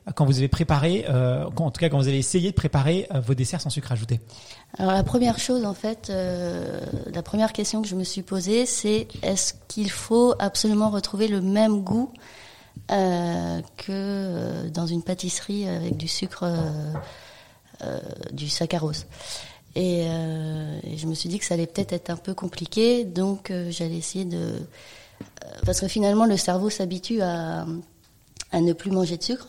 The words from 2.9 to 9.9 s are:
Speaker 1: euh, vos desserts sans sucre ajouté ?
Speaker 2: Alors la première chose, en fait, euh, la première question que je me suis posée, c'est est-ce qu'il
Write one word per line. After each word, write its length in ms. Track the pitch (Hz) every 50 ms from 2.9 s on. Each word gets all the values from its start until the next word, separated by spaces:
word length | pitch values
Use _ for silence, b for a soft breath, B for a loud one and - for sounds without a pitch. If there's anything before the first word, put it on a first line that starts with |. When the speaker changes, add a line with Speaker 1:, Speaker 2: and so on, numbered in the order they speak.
| 170 185 - - 190
Speaker 1:
euh, 60 | 135
vos 160 | 120 110 139
desserts 260 | 123 131 123 - 165
sans 80 | - 147
sucre 220 | - 147 139 -
ajouté ? 280 | 127 110 110 113 123 113 - B B B B B B B B B - -
Speaker 2:
Alors 140 | 190 185 190
la 100 | 196 196
première 340 | - - 247 247 240 220 -
chose, 280 | - - 254 254 226
en 100 | 202 190
fait, 340 | - - 214 226 226 - -
euh, 720 | 196 185 185 180 180 175 175 170 175 175 - - - - - - - - - - -
la 80 | 175
première 320 | 165 - - 208 220 220 -
question 300 | - 208 - - 220 220
que 40 | 202
je 60 | 185
me 100 | 185 185
suis 200 | 180 - 196 185
posée, 420 | - 196 190 175 185 214 233 254
c'est 420 | 254 - - - 208 214 214 226 - - -
est-ce 320 | - 185 196 190 - - - - - -
qu'il 240 | - 214 208 196